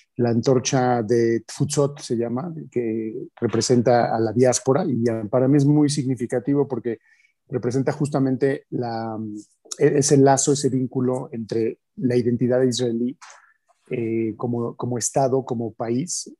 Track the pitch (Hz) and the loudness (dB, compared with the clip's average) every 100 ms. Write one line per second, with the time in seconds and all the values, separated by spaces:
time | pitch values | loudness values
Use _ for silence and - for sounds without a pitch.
0 | _ - 120 117 117 127 - 135 123 120 | _ -2 2 2 4 2 2 0 2 0
1 | 107 120 117 117 - - 143 - 139 143 | 2 2 2 0 -4 -4 -2 0 0 -2
2 | - 117 117 120 175 160 143 123 117 113 | -6 -4 -2 -4 -6 -10 -8 -4 -2 -4
3 | 110 110 - - 117 113 110 123 117 120 | -6 -8 -12 -4 -2 0 2 2 4 4
4 | 117 113 113 110 127 120 - 135 - 120 | 2 0 0 2 2 2 0 0 0 0
5 | 117 113 107 127 131 143 139 151 147 147 | 0 -2 -2 0 4 4 4 4 2 0
6 | 127 123 120 127 113 143 139 117 120 110 | -4 -4 -2 -4 0 0 0 -2 -6 -8
7 | _ _ _ _ - 131 120 131 131 - | _ _ _ _ -8 -4 -2 0 0 0
8 | 147 147 135 131 139 139 - - 120 113 | -2 0 0 0 0 -2 -6 -8 -6 -6
9 | 113 110 110 104 - _ - - 147 143 | -6 -8 -10 -12 -16 _ -14 2 2 4
10 | 135 143 135 135 - 143 135 127 127 131 | 4 6 6 6 2 0 0 -2 -2 -2
11 | 123 127 - 120 107 117 113 - _ - | -2 -2 -6 -10 -6 -2 -2 -4 _ -4
12 | 135 120 120 120 123 127 131 117 123 117 | 0 2 2 0 2 2 2 0 -2 -2
13 | 120 147 - - _ _ _ _ - - | -4 -6 -18 -20 _ _ _ _ -10 -6
14 | 113 113 113 107 120 120 117 - 123 123 | -2 -2 -2 -4 -4 -2 -4 -6 -6 -4
15 | - 147 135 131 131 117 113 - 117 120 | -2 0 2 0 -2 -4 -6 -6 -4 -2
16 | 170 - - - | -2 -8 -10 -18